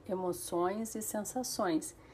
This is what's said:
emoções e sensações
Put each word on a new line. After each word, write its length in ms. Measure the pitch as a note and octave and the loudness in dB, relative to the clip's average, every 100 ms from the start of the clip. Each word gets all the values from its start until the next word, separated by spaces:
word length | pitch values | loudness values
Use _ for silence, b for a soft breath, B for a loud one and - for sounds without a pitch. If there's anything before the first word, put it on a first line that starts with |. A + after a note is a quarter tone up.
| - | -4
emoções 880 | F#3+ F#3 E3+ - F3 F3 G#3 A3 A3 | 0 0 0 0 2 2 2 -2 -4
e 60 | |
sensações 920 | G#3+ G#3+ G#3 B3+ B3 - G3 E3+ - - B | -2 -2 -2 -2 -2 0 2 2 0 -10 B